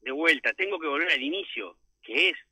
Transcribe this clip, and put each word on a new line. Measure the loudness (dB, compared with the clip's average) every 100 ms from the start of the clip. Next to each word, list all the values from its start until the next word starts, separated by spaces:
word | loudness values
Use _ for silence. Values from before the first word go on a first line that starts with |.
de | -6
vuelta, | 0 4 4 2
tengo | -2 -4 -4
que | -2
volver | 0 2
al | 0
inicio, | 0 -6 -6 -10 -10 -14 _ _
que | -4 2 2
es | 0 -10